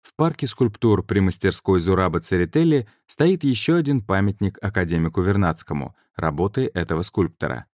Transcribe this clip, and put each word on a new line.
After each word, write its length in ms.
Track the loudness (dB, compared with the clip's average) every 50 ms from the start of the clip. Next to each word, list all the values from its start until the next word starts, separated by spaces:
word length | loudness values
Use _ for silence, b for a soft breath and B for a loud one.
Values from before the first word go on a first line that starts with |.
В 140 | _ -20 _
парке 300 | -2 -2 -2 -2 -4 -8
скульптур 560 | -8 -2 0 0 0 0 0 2 2 2 2
при 160 | 0 0 0 2
мастерской 600 | 2 2 0 0 -2 -2 -2 -2 _ 2 2 2
Зураба 400 | 4 2 2 2 2 0 0 -2
Церетели 680 | -2 0 0 0 0 0 2 2 2 4 2 2 -2 b b b b
стоит 380 | b -2 2 2 2 2 2 0
ещё 320 | -2 0 0 0 0 0
один 240 | 0 2 0 0 -2
памятник 560 | 0 0 0 2 2 0 0 -2 -4 -4 -4 -4
академику 580 | -8 -4 -2 -2 -2 0 0 0 0 0 0 0
Вернадскому — 760 | 0 2 2 2 2 0 -2 -4 -8 -8 -8 -8 -8 -10 -14 _ _ _ _
работы 540 | -4 -4 -4 -2 -2 -4 -2 -2 -2 -4 -2
этого 300 | -2 -4 -4 -2 -4 -4
скульптора. 640 | -4 -4 _ -2 -2 -2 _ _ -6 -6 -6 -8 -12 _ _